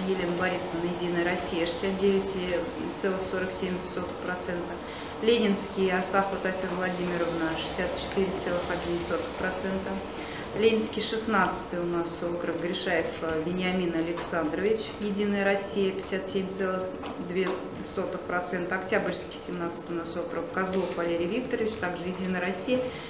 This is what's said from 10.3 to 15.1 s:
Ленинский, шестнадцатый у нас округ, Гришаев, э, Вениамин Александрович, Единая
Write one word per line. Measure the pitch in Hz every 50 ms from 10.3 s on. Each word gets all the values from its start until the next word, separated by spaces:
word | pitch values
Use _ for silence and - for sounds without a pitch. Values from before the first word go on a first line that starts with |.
| - - - - - 202
Ленинский, | 214 226 220 214 220 - - - 202
шестнадцатый | - 226 220 - 233 220 196 180 175 180 - - - 185 175
у | 175
нас | 175 170 170 170 170 - - 180
округ, | 170 175 175 - 175 165 170 170
Гришаев, | 175 190 - - 196 175 165 160 - - -
э, | 165 160 160 156 151
Вениамин | 175 180 185 185 185 185 185 180 165 165
Александрович, | 160 165 170 170 - - - 185 170 156 151 165 180 190 214 220 220 - - - -
Единая | 202 208